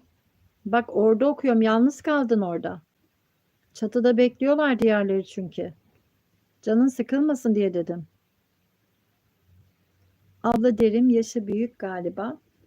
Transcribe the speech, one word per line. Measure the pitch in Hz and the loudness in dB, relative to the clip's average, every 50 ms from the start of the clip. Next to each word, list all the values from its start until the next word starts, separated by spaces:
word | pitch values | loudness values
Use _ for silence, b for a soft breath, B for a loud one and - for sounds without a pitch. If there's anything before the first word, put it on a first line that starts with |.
| _ _ _ _ _ _ _ _ _ _ _ _ - | _ _ _ _ _ _ _ _ _ _ _ _ -10
Bak, | 202 208 240 226 - - | -2 -2 -2 -2 -2 -2
orada | 208 208 220 220 208 262 285 | 0 2 2 2 2 2 0
okuyorum. | 285 285 - 262 233 226 | 0 0 -2 0 2 2
Yalnız | 220 220 220 226 240 285 294 - | 2 2 2 4 2 2 0 -2
kaldın | - 320 302 285 262 226 233 214 | -4 -2 -2 -2 0 0 0 0
orada. | 196 175 170 165 - 165 185 165 _ _ _ _ _ _ _ _ _ _ _ _ _ _ _ _ _ _ _ | 0 -2 -6 -6 -8 -8 -12 -12 _ _ _ _ _ _ _ _ _ _ _ _ _ _ _ _ _ _ _
Çatıda | - 220 214 - 247 226 247 247 226 | -8 -8 -4 -2 0 2 2 4 4
bekliyorlar | 247 247 - - 254 277 294 302 302 285 254 214 | 2 2 2 0 0 0 2 2 2 0 0 2
diğerleri | 226 220 214 208 202 196 190 196 185 | 2 2 2 2 0 0 -2 -4 -4
çünkü. | - - 202 185 165 - - 175 175 - _ _ _ _ _ _ _ _ _ _ _ _ _ _ _ _ _ | -6 -10 -12 -12 -10 -8 -10 -10 -10 -12 _ _ _ _ _ _ _ _ _ _ _ _ _ _ _ _ _
Canın | - 214 220 233 254 269 | -4 0 2 2 2 2
sıkılmasın | 254 - 226 - 269 277 294 302 285 254 - 233 214 | 0 -2 -6 -4 -2 0 0 0 -2 -2 0 0 0
diye | 208 202 190 175 | 2 0 0 -2
dedim. | 175 165 - 170 175 156 - _ _ _ _ _ _ _ _ _ _ _ _ _ _ _ _ _ _ _ _ _ _ _ _ _ _ _ _ _ _ _ _ _ _ _ _ _ _ _ _ _ _ _ _ _ _ - | -2 -4 -4 -6 -10 -10 -16 _ _ _ _ _ _ _ _ _ _ _ _ _ _ _ _ _ _ _ _ _ _ _ _ _ _ _ _ _ _ _ _ _ _ _ _ _ _ _ _ _ _ _ _ _ _ -4
Abla | 226 240 233 226 247 226 214 | -2 0 2 2 2 2 4
derim, | 233 220 208 233 247 254 | 2 2 4 4 4 4
yaşı | 233 226 226 - - 240 208 202 | 4 2 0 -2 -4 -8 -6 -4
büyük | 202 214 233 233 _ - | -4 -4 -4 -6 _ -10
galiba. | 214 190 185 180 175 170 185 - 202 247 311 - _ _ _ _ _ | -10 -10 -8 -6 -8 -8 -6 -6 -8 -8 -10 -12 _ _ _ _ _